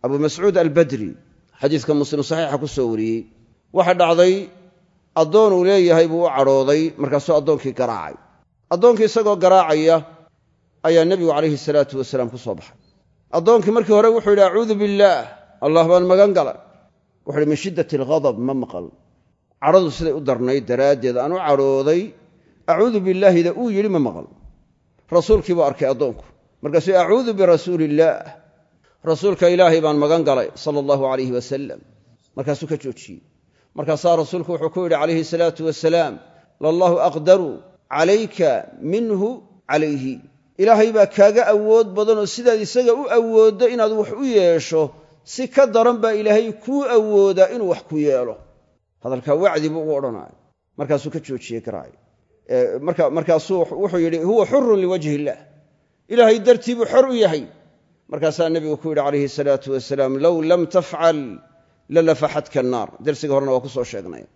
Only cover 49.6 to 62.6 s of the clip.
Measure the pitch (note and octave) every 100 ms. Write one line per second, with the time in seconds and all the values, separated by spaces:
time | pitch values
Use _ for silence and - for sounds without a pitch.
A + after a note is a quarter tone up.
49.6 | D#3 D#3+ D#3 C#3+ C3+ G#2+ - _ _ _
50.6 | _ - C3 C#3+ D3 D#3+ D3+ C3 - A#2
51.6 | A2+ G2+ C2+ _ _ _ _ _ - B2+
52.6 | B2 A2 D3+ F3 D3+ D#3 D#3 D#3+ - F#3+
53.6 | E3 D3 G3 F3+ E3 E3 E3+ A3 G3 C#4
54.6 | B3 G#3 F#3 F#3 D3+ D3 D3 - - _
55.6 | _ _ _ _ _ G#3 A3+ A3+ G#3 B3
56.6 | - A#3+ A3+ - C4+ B3 G3+ D#3 A#2+ _
57.6 | _ _ _ _ _ D3+ D#3 D3 E3 E3
58.6 | D#3 D3+ D#3+ D3 C#3+ D3 C#3 C#3+ C#3+ C3+
59.6 | C3+ C3+ B2 C#3 C3 C3+ D#3+ E3+ D#3 F3
60.6 | E3 F#3 - D#3 E3 D#3+ C3 F#2 _ _
61.6 | _ _ _ D#3 E3 D3 D3 D3+ D3 C#3